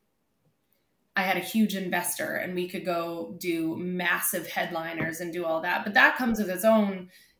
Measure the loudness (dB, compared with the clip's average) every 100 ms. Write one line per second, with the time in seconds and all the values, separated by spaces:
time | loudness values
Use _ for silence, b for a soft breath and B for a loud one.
0 | _ _ _ _ _ _ _ _ _ _
1 | _ -2 0 0 0 2 2 2 -2 -2
2 | -2 -4 -4 -4 -4 -4 -4 -4 -4 -2
3 | -2 -6 -8 -6 -4 -2 -2 -2 -4 -2
4 | 0 0 0 -2 -4 -4 -4 -4 -6 -4
5 | -4 -4 -6 -4 -2 -2 0 -2 2 6
6 | 6 6 0 0 0 2 6 6 4 -2
7 | -10 B B